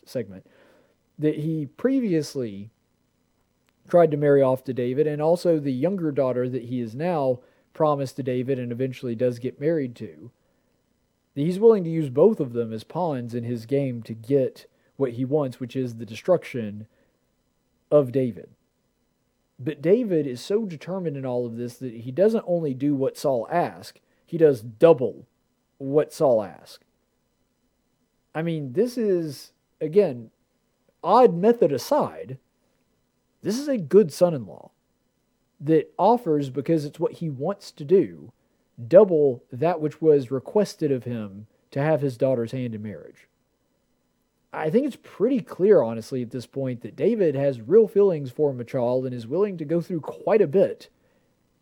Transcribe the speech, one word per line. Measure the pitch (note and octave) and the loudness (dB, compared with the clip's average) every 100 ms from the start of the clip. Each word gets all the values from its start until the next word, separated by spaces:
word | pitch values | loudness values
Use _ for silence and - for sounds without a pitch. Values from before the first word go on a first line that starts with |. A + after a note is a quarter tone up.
| _ | _
segment, | C3 G2+ F#2+ _ _ _ _ _ _ _ - | -8 -8 -12 _ _ _ _ _ _ _ -4
that | D3+ D#3 | -2 -2
he | D#3 D#3+ C#3+ | -4 -4 -6
previously | _ B3 C4+ A3+ D#3+ C#3+ C#3 A#2 G2 A2 _ _ _ _ _ _ _ _ _ _ _ - | _ -2 0 0 -2 -4 -8 -8 -10 -16 _ _ _ _ _ _ _ _ _ _ _ 0
tried | F3 D#3+ | 4 4
to | D3 | 4
marry | D3 C#3+ | 4 4
off | C3 C3 | 4 2
to | - | -4
David, | B2+ B2 C3 D#3 | -4 -4 0 -2
and | D3 | 0
also | D3+ F3 F3 D#3+ | 0 2 2 0
the | C#3+ | 0
younger | B2+ E3 G3+ D#3 | -2 -2 -2 -4
daughter | C#3 C3 B2 B2+ | 0 0 0 -2
that | B2+ | -4
he | A#2 B2 | -6 -6
is | A#2 | -6
now | A#2+ F3 E3 C3 B2 _ _ _ | -6 -4 -2 0 -2 _ _ _
promised | - D#3 C#3 C3 - | -2 0 0 -4 -6
to | |
David | C3 B2+ B2+ C3 | -4 -4 -2 -4
and | A#2+ | -4
eventually | A#2+ C3 B2+ B2+ A2+ | -4 -6 -6 -8 -2
does | B2 A#2 | -2 -2
get | B2 - | -8 -4
married | C#3+ E3 C3 A#2 | -2 -2 -4 -8
to, | G#2+ D2+ A2+ _ _ _ _ _ _ _ _ _ _ | -16 -16 -20 _ _ _ _ _ _ _ _ _ _
that | C#3 | -4
he's | D#3 F#3 | -2 4
willing | A3+ G#3+ | 4 4
to | E3 | 2
use | E3 D3 | -4 -2
both | B2 G3 G#3+ | 4 4 4
of | C3+ | -4
them | A#2 A2+ | -4 -6
as | A2 | -8
pawns | - D#3+ F3 C3 A#2+ | -10 -6 -4 -4 -6
in | A#2+ | -8
his | A#2 A#2+ A2+ | -6 -8 -4
game | C#3 C3+ A#2+ | -2 -2 -6
to | A2 | -10
get | A2+ A2+ C#3 B2 - - _ _ - | -14 0 2 2 -4 -20 _ _ -6
what | C3 | -4
he | A#2 | -4
wants, | C3 D3+ C3+ - | -2 -2 -2 -6
which | B2 C3+ | -10 -6
is | B2 A2+ | -6 -8
the | G#2+ | -14
destruction | A2 - E3+ - B2+ G#2+ G#2 A2 _ _ _ _ _ _ _ _ _ - | -10 0 0 0 -8 -8 -10 -18 _ _ _ _ _ _ _ _ _ 2
of | D3+ C3 | 2 2
David. | C3 B2+ F2 - _ _ _ _ _ _ _ _ _ _ _ | 0 -2 -6 -16 _ _ _ _ _ _ _ _ _ _ _
But | B2+ C#3 | -10 -4
David | D#3 A3+ A3+ E3 C#3+ | 2 2 2 -2 -2
is | B2 | -6
so | - G#3 | -4 -2
determined | G#3+ D#3 - F#3+ E3+ C#3 | -2 -10 -10 -6 -6 -6
in | C3 | -6
all | B2 A#2+ | -4 -4
of | A2+ | -6
this | A#2+ - | -10 -10
that | C3 | -12
he | A2+ A#2+ | -12 -10
doesn't | C3 G#3 A3+ F3+ | 2 2 2 -2
only | F3 D#3 | -2 -2
do | B2+ D3 | -2 -2
what | C#3 C3+ - | 0 -2 -2
Saul | D3+ B2 G#2+ | -2 -2 0
asked, | E3+ C3+ E2+ A2 - _ _ | -2 -2 -6 -20 -20 _ _
he | _ E3 | _ 4
does | D#3+ B2+ | 4 4
double | A#2 A2 E3+ D3+ A#2 D#2 - _ _ _ _ _ | -4 4 6 6 2 -6 -20 _ _ _ _ _
what | C3+ D3 D3+ | -2 0 0
Saul | - D3 A2+ | 0 2 4
asked. | G2 - - - _ _ _ _ _ _ _ _ _ _ _ _ _ _ _ | 0 -12 -20 -20 _ _ _ _ _ _ _ _ _ _ _ _ _ _ _
I | D#3 | -6
mean, | E3 D#3+ C#3 | -4 -4 -6
this | C3+ B3 B3 | -2 -2 0
is, | G#3+ F3+ D#3+ C3 - _ _ - | 0 0 -2 -10 -18 _ _ -8
again, | D#3 F#3 F#3 B2 A2+ _ _ _ _ _ _ _ | 0 2 2 -2 -14 _ _ _ _ _ _ _
odd | E3 A3+ A#3+ | 2 6 6
method | E3+ G#3 A#3+ E3+ | 6 2 4 2
aside, | C3+ - C#4+ C3+ D#2 - C3 _ _ _ _ _ _ _ _ _ _ | 2 0 0 0 -6 -14 -14 _ _ _ _ _ _ _ _ _ _
this | D#3 A#3 | -6 -4
is | D4 | -2
a | B3+ | -4
good | C#3+ F#3+ F3+ | 4 6 6
son-in-law | - F3 D3 G2+ - - _ _ _ _ _ _ _ _ _ | 4 2 2 -8 -16 -20 _ _ _ _ _ _ _ _ _
that | C#3+ D#3+ - - | 2 2 2 0
offers, | F#3+ A#3+ F3 D3 C#3 | 2 2 2 -2 -2
because | C3 C3+ E3 | -6 -2 -2
it's | C#3+ - | -2 -4
what | E3 | -6
he | - E3 | -4 -10
wants | B2+ D#3 G3 - | -6 -6 -6 -10
to | - | -14
do, | D3 F#3+ A2 E2 D2+ _ _ _ _ - A#2 | 2 2 2 -6 -20 _ _ _ _ -16 4
double | F3+ G3+ D#3+ C#3+ B2 _ | 6 8 4 2 2 _
that | A#2+ D#3+ E3+ | -4 -2 -2
which | D3+ - | -4 0
was | D#3+ D3 A#2+ | 4 4 4
requested | C3 - G#3 G3 - D3+ | -6 -2 0 0 -2 -2
of | C3 | -2
him | A#2+ A#2+ G#2 G2 G#2+ _ _ | -4 -8 -10 -12 -20 _ _
to | C3+ | -4
have | D3+ D3+ | 0 0
his | C#3 A#2+ | 0 -2
daughter's | C3+ B2+ A#2 | -2 0 -2
hand | C3 B2 | -6 -8
in | G#2+ | -8
marriage. | G#2+ D#2+ - - _ _ _ _ _ _ _ _ _ _ _ _ _ | -10 -12 -16 -20 _ _ _ _ _ _ _ _ _ _ _ _ _
I | D3 D#3 | -6 0
think | G3+ C#4+ | 0 0
it's | - | -6
pretty | - - A3 C4+ | -18 -2 0 0
clear, | D3 - F#3+ F#3 | -4 0 6 6
honestly, | A2+ A2+ A2 C3 | 4 -2 -6 -8
at | A#2+ | -6
this | C3 - | -8 -10
point | C3+ C3 A#2+ | -8 -6 -6
that | G#2+ A#2 | -10 -2
David | E3+ A3+ E3+ | 0 2 0
has | C3+ C#3 B2 | 2 -2 -2
real | A2 G#3 G#3 | 4 4 4
feelings | G3+ G3+ D#3+ C3+ | 4 2 2 -6
for | B2 D3+ | -2 0
Michal | B2+ A#2+ C3+ A#2+ B2+ | 0 -6 -2 0 0
and | B2+ | -2
is | B2 A2+ | -8 -6
willing | D#3+ G#3 F3 | -2 -2 -4
to | |
go | D3 E3+ | -4 -4
through | D#3+ E3+ | -2 -8
quite | - - - - | -8 -8 0 2
a | E3 | 4
bit | F#3 F3 - - _ _ _ _ _ _ _ | 2 2 0 -14 _ _ _ _ _ _ _